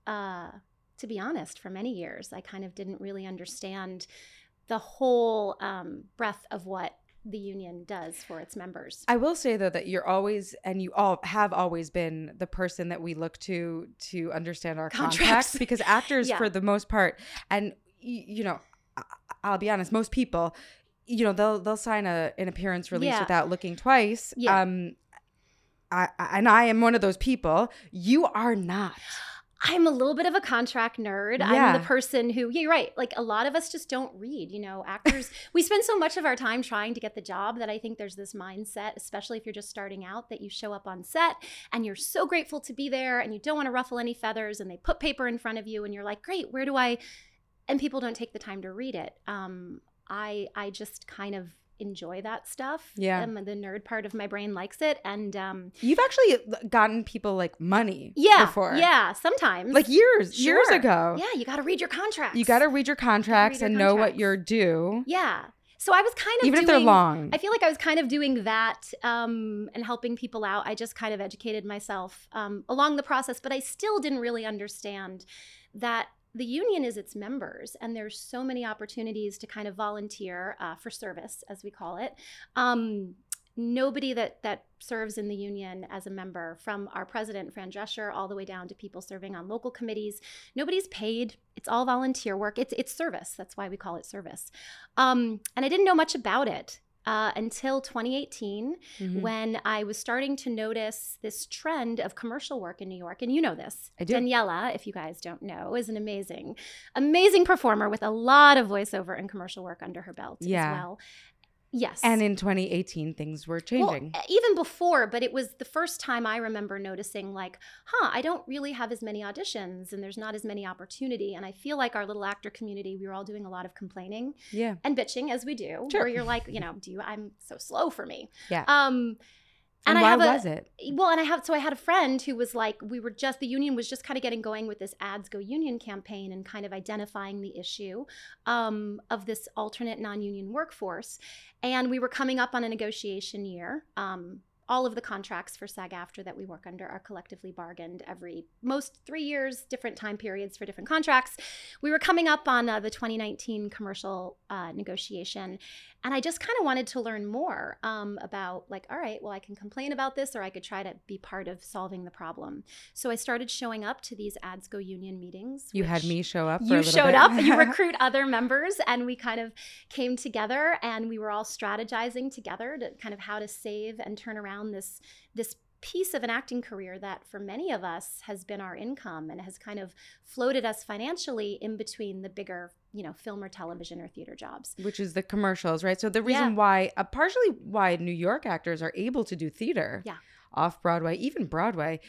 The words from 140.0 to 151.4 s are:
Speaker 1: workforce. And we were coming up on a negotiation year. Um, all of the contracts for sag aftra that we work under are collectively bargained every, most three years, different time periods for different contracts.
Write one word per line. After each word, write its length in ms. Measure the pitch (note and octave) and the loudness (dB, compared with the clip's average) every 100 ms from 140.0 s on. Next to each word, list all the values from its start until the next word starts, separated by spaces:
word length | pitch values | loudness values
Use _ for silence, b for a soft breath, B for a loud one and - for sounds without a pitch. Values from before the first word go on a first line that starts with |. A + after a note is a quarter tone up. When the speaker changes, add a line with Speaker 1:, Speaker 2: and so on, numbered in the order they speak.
| G#3+ G#3 G3+ G3+ G3 | -8 -6 -6 -8 -6
Speaker 1:
workforce. 640 | C4+ D#4+ - F#3+ E3+ - - B B B B | -4 -6 -6 -8 -8 -10 -16 B B B B
And 260 | B3 B3+ B3+ | -2 0 2
we 80 | B3+ | 0
were 120 | B3+ | -2
coming 300 | C4+ C4 C4 | -2 0 0
up 140 | B3 | 0
on 100 | B3 | 0
a 60 | A#3 | -2
negotiation 720 | A3 G#3+ G#3+ G#3 F#3+ - G#3 | -4 -6 -6 -8 -8 -8 -10
year. 420 | G3 F3 F3 D#4 _ - | -10 -10 -8 -10 _ -8
Um, 440 | G3 F#3 F3 F#3+ _ _ - | -6 -8 -12 -18 _ _ -2
all 160 | B3+ B3+ | 0 0
of 80 | A3 | -4
the 60 | |
contracts 560 | - G3+ G3 F3+ - - | -8 -10 -8 -10 -10 -14
for 100 | G3+ | -14
sag 260 | - F#3 | -12 -12
aftra 300 | F3+ F3+ - | -12 -14 -14
that 140 | F#3 - | -14 -14
we 80 | F#3+ | -14
work 200 | E3+ F#3 | -16 -16
under 180 | F#3 - | -16 -14
are 120 | F#3+ | -14
collectively 520 | - F#3 - F#3 F#3 | -14 -16 -16 -18 -16
bargained 520 | F3+ E3+ F3 E3+ F#3 - | -14 -16 -14 -14 -14 -14
every, 380 | F3+ F3 E3 - _ | -16 -14 -16 -18 _
most 380 | A#3+ C#4 C#4 _ - | -4 -4 -4 _ -12
three 160 | D#4+ | -8
years, 400 | C#4+ C#4+ C4+ B3 | -4 -2 -4 -6
different 340 | - B3+ A#3+ - | -10 -8 -8 -8
time 180 | G#3+ G#3 | -10 -8
periods 420 | G#3+ G3 G3+ - | -8 -8 -8 -10
for 80 | G3+ | -14
different 220 | F#3+ G3+ | -12 0
contracts. 480 | D#4+ D#4 C4 C4 - | 0 6 4 4 -12